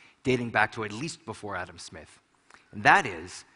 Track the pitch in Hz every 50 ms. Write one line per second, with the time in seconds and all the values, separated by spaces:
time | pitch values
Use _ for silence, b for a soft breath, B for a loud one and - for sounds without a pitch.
0 | b b b b b 131 127 120 120 113 107 110 107 - - 117 110 104 104 113
1 | 151 160 - - - 113 107 - 104 101 95 90 90 90 82 - - - - 78
2 | 76 - - _ _ _ _ _ _ b b b b b b 101 104 139 170 202
3 | 160 110 90 80 85 90 - - - b b